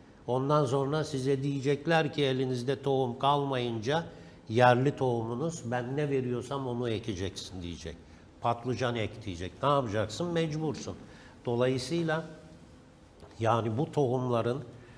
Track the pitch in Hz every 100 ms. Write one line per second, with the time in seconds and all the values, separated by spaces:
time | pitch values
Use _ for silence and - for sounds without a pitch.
0 | - - - 127 139 151 131 139 135 156
1 | 151 135 131 135 143 139 135 143 165 160
2 | 151 - 139 131 131 123 120 127 139 135
3 | 127 120 135 143 139 127 120 113 110 160
4 | 165 - - - - 110 123 123 131 -
5 | 131 117 113 120 165 165 117 123 120 139
6 | 147 135 123 120 - 139 131 120 123 104
7 | 113 90 95 - - 92 87 78 82 80
8 | - - - - 117 117 127 113 127 117
9 | 101 - 101 85 90 - 139 143 120 107
10 | 101 - 175 165 160 151 156 107 - 87
11 | - - - - 123 120 127 131 127 170
12 | 165 156 165 - - - - - - -
13 | - - - - 110 117 113 110 160 147
14 | 127 127 127 117 117 139 - - -